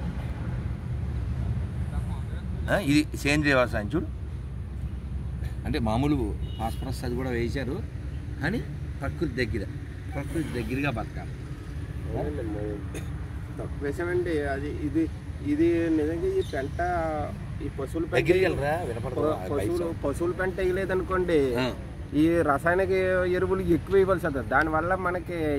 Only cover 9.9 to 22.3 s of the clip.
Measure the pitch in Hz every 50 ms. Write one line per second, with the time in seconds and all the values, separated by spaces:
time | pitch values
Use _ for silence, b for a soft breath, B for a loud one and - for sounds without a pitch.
9.9 | - - - - - 139 143 - - 165 147 113 117 123 113 110 127 135 147 143
10.9 | 117 110 104 - - - - - - - - - - - - - - - - -
11.9 | - - - - - 359 440 440 - - - 330 311 - - 415 403 - - -
12.9 | - - - - - - - - - - - - - - - - - - 143 143
13.9 | 139 - 170 175 180 180 - 175 160 147 143 139 135 139 147 147 - - 147 143
14.9 | 147 165 160 147 - - - - - - - 294 147 147 165 170 - 170 170 165
15.9 | 160 156 147 156 165 165 170 190 190 190 180 - 156 139 131 - - 170 175 180
16.9 | 180 170 160 160 156 151 - - - - - - - - - - - 143 131 -
17.9 | - 160 165 160 180 147 135 151 180 190 185 170 147 127 139 147 156 175 175 123
18.9 | 110 113 - - - 147 147 156 151 - - - 143 143 98 110 - 175 175 165
19.9 | 160 - - 143 135 - 170 180 175 180 185 185 175 196 190 180 180 196 196 180
20.9 | 185 185 170 160 185 185 185 175 170 147 139 127 117 123 131 120 - - - -
21.9 | - - - - - 147 156 165